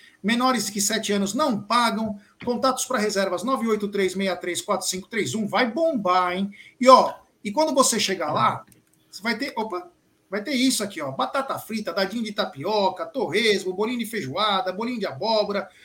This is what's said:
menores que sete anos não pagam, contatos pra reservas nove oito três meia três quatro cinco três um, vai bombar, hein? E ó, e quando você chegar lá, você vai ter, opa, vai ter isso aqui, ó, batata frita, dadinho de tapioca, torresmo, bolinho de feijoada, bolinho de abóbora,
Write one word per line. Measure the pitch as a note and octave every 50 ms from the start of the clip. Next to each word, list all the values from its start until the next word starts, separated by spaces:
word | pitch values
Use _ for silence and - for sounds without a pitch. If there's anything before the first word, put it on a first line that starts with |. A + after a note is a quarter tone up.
| - - _ _
menores | - G#3 A#3+ A#3+ B3+ C4 B3+ A3+ - -
que | - G3
sete | - - A3 G3+ G3 -
anos | G3+ G3+ G3 - -
não | C#4 D#4 C#4+ A3+ G#3
pagam, | - - A3+ B3 A#3+ A3+ G3 A3 A3+ G#3 G3+ - - - _ - -
contatos | B3 A#3+ G3+ C4 C4 C4 - -
pra | - B3+ G#3+
reservas | G#3+ G#3 F#3 G3 G3 F#3+ F3+ E3+ F#3
nove | C4 C4+ A3 A3+ A3+
oito | G#3+ G#3 G#3 G3
três | G3 G3+ F#3+ F3+ F3+
meia | F#3+ G3 F#3+ F3+
três | F#3 - F3+ E3+ E3+
quatro | - - G3 F#3 -
cinco | - F#3 F#3 F#3+ -
três | A#3 G#3+ D#3+ B2+ D3
um, | A3+ G3+
vai | - F#3 G#3+ B3+ A3+
bombar, | - D#4+ E4 E4 D4 G#3+ G3 F3+ F3+ F#3 F3+ F3 F3+
hein? | F#3+ G3 G3+ - - - - _ -
E | A#3+ B3+
ó, | B3+ A3 D#3+ - - - - _ _ _
e | - G#3
quando | G3+ D4 D#4 D#4+ C4
você | C#4 B3 - - G3
chegar | - F#3+ F#3+ E3 D#3+ D3+
lá, | D#3+ A3 A#3 G3+ D3+ - - - - _ _ _ _ _ _ _
você | - -
vai | F#3+ A#3 A3
ter, | G#3+ C4+ C4+ -
opa, | A3+ G#3+ G#3+ F4 F4 E4+ - _ _ _ _ _ _ _ -
vai | F#3+ G#3
ter | G3+ D4+ C#4
isso | B3 C4 C4+ B3+ -
aqui, | G#3 G3+ - E3
ó, | D3 C3+
batata | C3+ - C4 C4 - C#4 C4+ - D#3+ B2+
frita, | - - A3+ G#3+ G#3 F3+
dadinho | E3 G3 G3 F#3+ G#3+ A#3+ A3
de | G#3+
tapioca, | G#3 G#3+ F#3+ - - C3+ D3 G3 A3 G#3 G3 F3+ F#3 - E3
torresmo, | - - C4 G3 C3+ D#3+ A3 A#3 G#3+ G3+ F#3 E3 F#3 F3+
bolinho | F#3+ G#3+ A#3+ B3+ A#3+
de | G#3+
feijoada, | G3+ A#3 G3+ C#3 B2+ C#3+ F#3+ G#3+ G#3+ G3 F#3 F3+ F#3
bolinho | F#3 G3 A3+ B3 B3+ A3
de | G3
abóbora, | D#3 C3 C3+ F#3+ A3+ A3+ G#3+ G#3 G3+ G3+ G3 - - - -